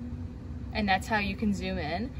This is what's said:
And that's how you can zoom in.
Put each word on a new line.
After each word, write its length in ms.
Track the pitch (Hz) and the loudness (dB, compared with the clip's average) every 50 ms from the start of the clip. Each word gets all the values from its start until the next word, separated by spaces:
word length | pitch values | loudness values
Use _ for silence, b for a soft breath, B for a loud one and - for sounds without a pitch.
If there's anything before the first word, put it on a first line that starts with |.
| 240 - 240 - - - - - - - - - - - - | -6 -6 -6 -6 -6 -8 -8 -8 -8 -8 -8 -8 -8 -4 0
And 160 | 214 208 190 | 2 4 6
that's 180 | 190 190 - | 4 4 4
how 120 | - 226 208 | 2 2 2
you 180 | 202 196 190 | 2 0 0
can 160 | - 226 208 196 | 2 2 2 2
zoom 260 | 175 185 190 190 185 | 2 0 0 0 0
in. 320 | 156 147 165 185 233 - B B | 0 0 -2 -2 -2 -4 B B